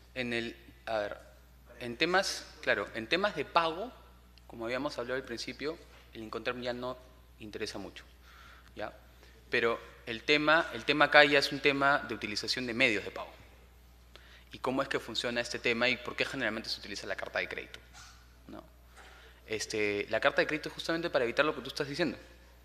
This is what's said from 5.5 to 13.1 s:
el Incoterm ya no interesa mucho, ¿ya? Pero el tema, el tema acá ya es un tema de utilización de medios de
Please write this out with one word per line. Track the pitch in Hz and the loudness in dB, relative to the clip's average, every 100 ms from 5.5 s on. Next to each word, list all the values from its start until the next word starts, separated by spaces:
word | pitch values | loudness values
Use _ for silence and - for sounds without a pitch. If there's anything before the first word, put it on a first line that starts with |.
| 123 139 170 - - - | -6 -6 -8 -12 -20 -18
el | 113 | -14
Incoterm | 110 117 120 123 | -10 -6 -4 -4
ya | 123 | -4
no | 123 123 127 - - - - | -4 -6 -8 -14 -20 -20 -18
interesa | 110 104 107 104 | -12 -8 -6 -8
mucho, | 92 - - - - - - - - 107 | -10 -14 -20 -20 -20 -20 -20 -20 -18 -10
¿ya? | 107 - - - - - - | -10 -10 -20 -20 -20 -20 -2
Pero | 123 113 117 - - - | 2 2 0 -6 -14 -8
el | 113 | -4
tema, | - 147 151 160 160 | 2 4 6 4 4
el | 117 113 | -2 0
tema | 147 143 | 4 8
acá | 147 | 10
ya | 147 143 | 10 8
es | - | 2
un | 139 | 2
tema | 147 139 139 143 117 | 2 4 4 4 0
de | |
utilización | 110 104 104 110 127 127 | -6 -6 -4 -4 -4 -2
de | |
medios | 117 131 101 | 2 2 2
de | 92 | -2